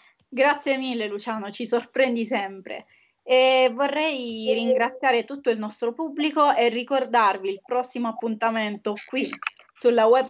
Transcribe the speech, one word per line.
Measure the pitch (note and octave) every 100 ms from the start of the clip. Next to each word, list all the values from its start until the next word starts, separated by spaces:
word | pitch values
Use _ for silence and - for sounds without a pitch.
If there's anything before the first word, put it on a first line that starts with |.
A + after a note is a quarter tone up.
| _ _ _
Grazie | C4 C#4+ C#4+ C#4+ C4
mille | C4 A#3 G#3
Luciano, | G#3 A#3 A3 G3+
ci | G3+ A#3
sorprendi | A#3+ - C4 C4 A#3 G#3+
sempre. | A3+ G3 F#3+ - - - _ _ _
E | - B3+ C4 C4 B3+
vorrei | A#3 C#4 D4 D#4+ C4+ A#3+ A3+ A3
ringraziare | A3 A#3 B3+ A#3+ - C4+ A#3 A3
tutto | C#4+ C4
il | A3
nostro | G#3+ - A#3
pubblico | A#3 D#4+ D4 D4+ D4+ D4 -
e | A#3
ricordarvi | A#3 A#3+ C4+ A#3+ A#3 G#3 G3 F#3+
il | G3
prossimo | - B3 B3 A#3+ A#3
appuntamento | A3+ A#3 G#3+ A3+ A3+ G#3+ G#3 G#3+ G#3 -
qui | C4+ - - - - _ -
sulla | A#3+ A#3 A3
Web | B3+